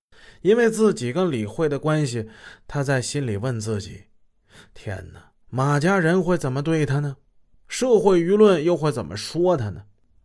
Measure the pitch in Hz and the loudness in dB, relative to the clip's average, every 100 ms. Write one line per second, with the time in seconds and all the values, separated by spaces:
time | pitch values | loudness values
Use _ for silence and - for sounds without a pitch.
0 | _ _ - - 175 233 226 220 214 170 | _ _ -20 -4 2 4 4 4 2 2
1 | 123 147 185 123 104 - 156 139 151 156 | -4 -2 -2 -2 -6 -2 -2 -2 -2 0
2 | 143 120 110 - - - - 143 139 135 | -2 -4 -8 -14 -20 -20 -10 -6 -2 -2
3 | - 143 127 101 127 117 104 104 - - | -2 -6 -4 -4 -4 -6 -4 -6 -6 -16
4 | - _ _ _ _ - - - 107 92 | -20 _ _ _ _ -20 -20 -16 -12 -12
5 | 87 - - _ - 117 139 143 165 196 | -14 -20 -20 _ -10 -4 0 0 2 2
6 | 160 185 170 175 139 131 147 160 147 139 | 2 0 0 -2 -2 -4 -2 0 0 -2
7 | 143 - _ _ _ _ - - 254 214 | -4 -8 _ _ _ _ -14 -4 4 4
8 | 190 180 170 208 214 170 160 160 151 127 | 6 4 4 6 6 6 2 0 0 -4
9 | 80 104 - 160 180 165 104 87 - _ | -8 -10 -8 -2 0 0 -2 -8 -18 _
10 | _ _ | _ _